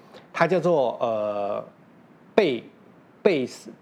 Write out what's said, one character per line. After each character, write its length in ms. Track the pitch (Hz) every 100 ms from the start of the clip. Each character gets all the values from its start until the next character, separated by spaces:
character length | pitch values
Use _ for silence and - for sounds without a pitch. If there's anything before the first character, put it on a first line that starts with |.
| - - -
他 140 | - 165
叫 140 | 180
做， 380 | 165 160 120 -
呃， 680 | 120 110 104 104 101 110 - - - - - - - -
贝-， 280 | 175 117 - - - - - -
贝 240 | 214 156 123
斯-， 240 | - - -